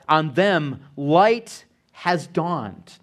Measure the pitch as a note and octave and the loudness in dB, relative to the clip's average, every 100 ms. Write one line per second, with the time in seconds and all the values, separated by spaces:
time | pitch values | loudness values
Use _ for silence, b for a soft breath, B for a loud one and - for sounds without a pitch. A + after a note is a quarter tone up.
0 | b D#3 D#3 B2 G3+ E3+ C#3+ B2 - - | b 0 2 0 2 2 -2 -8 -14 -8
1 | C#3+ E3 G#3+ A#3 A#3 - _ _ _ - | 2 4 4 2 -4 -20 _ _ _ -8
2 | F3+ F3 - F3 E3+ D#3+ G#2 - - - | -2 -2 -2 -6 -4 -4 -6 -14 -20 -10